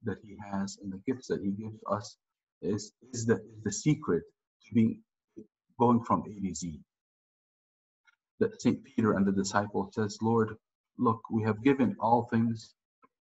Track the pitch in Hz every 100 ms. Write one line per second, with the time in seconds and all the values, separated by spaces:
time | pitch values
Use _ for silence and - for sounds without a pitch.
0 | 110 95 104 98 101 98 98 - 101 95
1 | - 127 - 82 98 101 110 113 98 104
2 | 107 - _ _ _ - 85 107 - _
3 | - 117 113 110 - - 98 - 156 147
4 | - 85 - _ _ _ - 117 113 -
5 | _ _ _ - - _ _ - 120 117
6 | - 92 85 104 95 80 87 69 - _
7 | _ _ _ _ _ _ _ _ _ _
8 | _ _ _ - 107 - 123 - - -
9 | 107 95 98 95 95 101 104 98 95 -
10 | 104 - 113 117 110 107 _ _ _ -
11 | 123 113 - 113 110 104 131 135 110 98
12 | 113 120 117 113 117 113 - _ _ _
13 | _ _